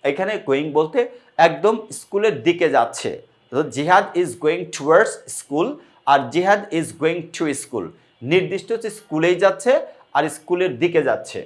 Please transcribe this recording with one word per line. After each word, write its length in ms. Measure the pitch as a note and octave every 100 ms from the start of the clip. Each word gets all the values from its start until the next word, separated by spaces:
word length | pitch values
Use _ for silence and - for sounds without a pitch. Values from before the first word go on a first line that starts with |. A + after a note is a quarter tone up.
| C#3
এখানে 220 | C#3+ F#3+ G#3+ -
going 200 | C3+ D#3 D3
বলতে 200 | D#3 F3+ A#3+ - _ - E3
একদম 280 | D3+ G3 A3+ - -
স্কুলের 340 | - G3 G#3+ D#3 C3+
দিকে 200 | E3+ E3+ C#3
যাচ্ছে। 340 | A#2 - A2 - - _ _
তো 100 | B2 D3+
jihad 300 | B2 D3+ F#3 G3+ E3+
is 80 | F3 A#2
going 180 | D3 E3+ E3+ -
towards 360 | C#3 E3 G#3+ - - -
school 300 | - C#3+ G#3 D4 _ _ -
আর 80 | C#3 B2+
jihad 280 | D3+ F#3 G3+ G3+ E3
is 80 | D3+ -
going 180 | D#3 F3 E3 -
to 60 | D#3+ C#3
school, 240 | - A#2+ E2 - _ _ A#2+
নির্দিষ্ট 360 | F3 F3 F#3+ -
হচ্ছে 160 | A3+ A3 G#3
স্কুলেই 380 | _ D#3 E3 F3+
যাচ্ছে 280 | G3 F#3 A#3+ C#4+ - - _ C#3
আর 60 | D3+ D3
স্কুলের 360 | - F3 F3+ B2
দিকে 180 | E3+ E3+ C3+
যাচ্ছে 300 | A2 - G2